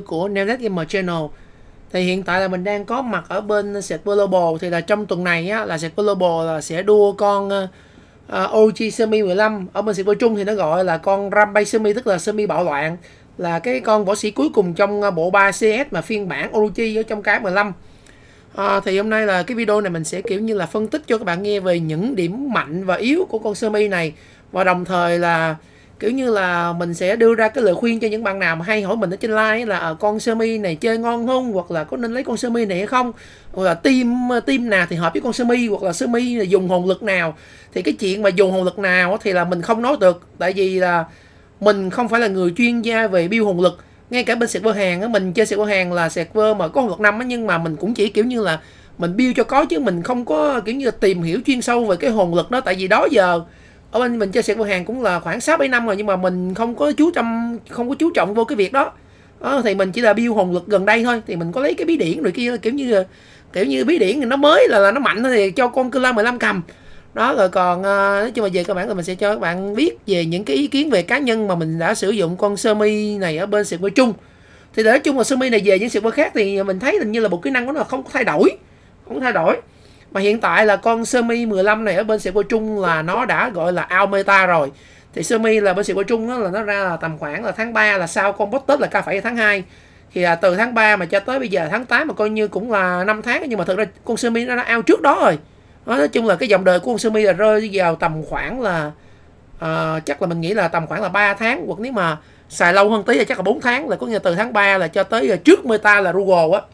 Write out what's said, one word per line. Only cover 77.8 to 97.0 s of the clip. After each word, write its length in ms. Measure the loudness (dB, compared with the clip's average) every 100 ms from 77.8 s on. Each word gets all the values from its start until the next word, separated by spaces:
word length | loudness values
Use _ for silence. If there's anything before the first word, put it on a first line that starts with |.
không 200 | -4 -6
có 60 | -6
thay 100 | -4
đổi, 340 | -2 2 2 0 -18 -20 -20 _ -12
không 100 | -4
có 60 |
thay 120 | -2
đổi. 240 | 0 0 -2 -6 _ -20 -20 -10
Mà 100 | -2
hiện 180 | 0 0
tại 260 | 2 4 4
là 100 | 4
con 300 | 2 0 0
sơ 160 | 0
mi 240 | 2 0 0
mười 180 | 2
lăm 220 | 2 2 0
này 100 | 0
ở 80 |
bên 160 | 0 -2
server 260 | 0 -2 0
Trung 320 | -2 -2 -2
là 200 | 0 0
nó 240 | -2 -2 0
đã 240 | 0 -2
gọi 240 | -2 -2
là 140 | -2 0 2
out 80 | 2
meta 360 | 2 4 4 4
rồi. 260 | 2 0 -6 -20 -20 -14 -8
Thì 80 |
sơ 140 | -2 0
mi 220 | 2 2
là 140 | 2
bên 120 | 0 -2
server 220 | -2 0
Trung 220 | -2 -2
á, 80 | -4
là 120 | -4
nó 120 | -4
ra 200 | -2 -2
là 140 | -2 -4
tầm 200 | -6 -8
khoảng 280 | -8 -6 -6
là 60 |
tháng 220 | -6 -4
ba, 240 | 2 2 2
là 100 | -2
sau 260 | 0 -2
con 180 | 0 -2
Boss 140 | -2 0
Tết 120 | 2
là 80 | 2
ca 140 | -2
phẩy 200 | -2 -4
tháng 160 | -2 0
hai. 260 | 2 0 -4 -18 -20 -20 -8
Thì, 100 | 0
à, 120 | 0 4
từ 200 | 2 2
tháng 180 | 0
ba 220 | 2 4 2
mà 100 | 0
cho 140 | -2
tới 200 | -2 -4
bây 80 | -2
giờ 200 | -2 -2
tháng 140 | -4 -2
tám 220 | -2 -2
mà 60 |
coi 160 | -2 -2
như 180 | 0 -2
cũng 240 | -4 -2
là 320 | 0 0 0
năm 180 | -2 -2
tháng, 220 | -2 -4 -2
nhưng 100 | -4
mà 60 | -2
thực 120 | -2
ra 80 | -2 -6 -6
con 120 | -2
sơ 120 | 0
mi 160 | -2 -2
nó 100 | -4
đã 200 | 0 0
out 100 | 2
trước 160 | 4
đó 180 | 4 4
rồi. 160 | 2 2 -8 -20 -20 -14 -4
Đó, 120 | 0
nói 100 | 0
chung 200 | 0 0
là 80 | 0
cái 140 | 2
dòng 140 | 4
đời 160 | 4 2
của 120 | 0
con 60 |
sơ 120 | -2